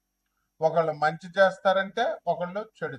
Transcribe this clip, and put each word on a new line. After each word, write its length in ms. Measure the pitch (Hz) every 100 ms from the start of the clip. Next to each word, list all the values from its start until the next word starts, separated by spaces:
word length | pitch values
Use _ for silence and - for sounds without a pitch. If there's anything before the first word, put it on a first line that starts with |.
| _ _ _ _ _ _
ఒకళ్ళు 300 | 160 165 160
మంచి 380 | 147 151 165 180 196
చేస్తారంటే 800 | 190 185 190 190 196 226 262 - 175
ఒకళ్ళు 420 | 165 175 202 - _
చెడు 140 | 151